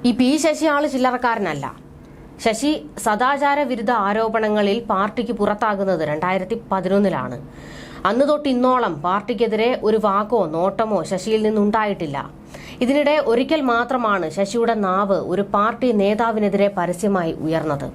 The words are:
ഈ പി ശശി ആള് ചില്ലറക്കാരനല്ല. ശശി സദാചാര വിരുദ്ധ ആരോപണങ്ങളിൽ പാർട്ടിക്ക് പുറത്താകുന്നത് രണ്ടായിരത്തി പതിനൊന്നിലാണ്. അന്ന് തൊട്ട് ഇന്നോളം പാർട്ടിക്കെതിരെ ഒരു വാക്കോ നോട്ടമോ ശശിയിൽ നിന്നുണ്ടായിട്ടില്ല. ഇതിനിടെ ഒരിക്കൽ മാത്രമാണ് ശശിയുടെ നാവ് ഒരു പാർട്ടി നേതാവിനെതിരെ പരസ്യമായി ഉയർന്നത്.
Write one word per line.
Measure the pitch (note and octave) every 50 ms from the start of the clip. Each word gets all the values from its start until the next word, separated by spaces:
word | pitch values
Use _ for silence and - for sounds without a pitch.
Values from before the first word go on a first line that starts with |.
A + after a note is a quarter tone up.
| -
ഈ | A#3+
പി | A3+ - B3+ B3+ D4
ശശി | D#4 D4 D#4+ D4+ C4 D4+
ആള് | D#4+ C#4+ C#4+ D4+ D4
ചില്ലറക്കാരനല്ല. | - B3+ B3+ B3+ B3 B3 B3+ A#3+ A3+ A3+ G3+ E3+ D3 C#3+ C#3 C3 - - - - - - - - - - - - - - -
ശശി | A#3 G#3+ G#3+ C4+ D4 D#4 - - - - -
സദാചാര | - A3 G#3 G#3 B3 C4 C#4+ C4 C#4+ C#4+ C#4+ D4
വിരുദ്ധ | D4 A#3+ B3+ A3+ A3 G#3+
ആരോപണങ്ങളിൽ | B3 A3 G3 G3 G3+ A3 A3+ A3 G3+ A3+ G#3+ G#3+ G#3+ G#3+ G#3 G3 G3+ A#3
പാർട്ടിക്ക് | A#3 - G#3 F#3+ G3+ G#3 - B3 A3+ G#3+
പുറത്താകുന്നത് | A#3 - G#3 G#3 G#3 G#3 A#3+ G#3+ G#3 G3 G3+ F#3+ F#3 D#3+
രണ്ടായിരത്തി | D#3+ D3 D3+ D#3 F3 F3+ F#3+ F#3+ F#3 F#3 - A3+ - -
പതിനൊന്നിലാണ്. | F#3+ F#3+ F3 F#3 G3 G3+ G#3 F#3+ E3 C#3 B2+ B2+ B2 - - - - - - - - - - - - - -
അന്ന് | F#3 G#3+ A#3+ C#4+ C#4
തൊട്ട് | D4 D4 D4 C#4+
ഇന്നോളം | B3+ B3 B3 B3+ B3+ B3 A#3 G3 D#3+ C#3+
പാർട്ടിക്കെതിരെ | - F3 F#3 - - - A#3+ G3+ A#3 G#3+ G#3+ G#3+ A3+ A#3+ B3+ B3
ഒരു | - G#3+ G#3+ A3 G#3+
വാക്കോ | G#3 F#3+ G3+ G#3+ G#3 B3 A3 F#3
നോട്ടമോ | D#3 D#3 E3 F3 G3 G3 G3 A3+ A3 G#3+ F3
ശശിയിൽ | D#3 - F#3+ F3+ - A3 A3 A3
നിന്നുണ്ടായിട്ടില്ല. | G#3+ G#3+ A3 G#3+ G#3 G#3 G#3+ A3 G#3+ G#3 G3 - F3 D3 C#3 C#3 - - - - - - - - - - - -
ഇതിനിടെ | B3 A#3 C#4 D4 D4 D4 D4+ D#4 C#4
ഒരിക്കൽ | - A3+ A#3+ C4+ C4 D#4+ D#4+
മാത്രമാണ് | C#4 B3+ A#3 A#3 A#3+ A#3+ C4+ B3 A#3 G#3+ G3+ F#3+ E3+ D#3
ശശിയുടെ | - G3 G3 G3 A#3 A#3+ A#3 A#3 A3+
നാവ് | A3 G3+ F#3 F#3 F#3+ G#3 G3 G3
ഒരു | E3 C3+ - F3 F#3+
പാർട്ടി | G3+ G3 - G3+ G#3 A3+ A#3 G#3+ C4 B3
നേതാവിനെതിരെ | A3 G#3 G3 G3+ G#3+ G#3+ A#3 A#3 G#3+ G#3+ G#3 G3+ G3 G3 G3+ G3+ G3+
പരസ്യമായി | F#3 F3 E3+ F3 F3 A3 G#3 G3+ F#3 E3+ E3
ഉയർന്നത്. | - - - D#3+ D#3+ D#3+ D3+ D#3 C#3+ C#3 C#3 A#2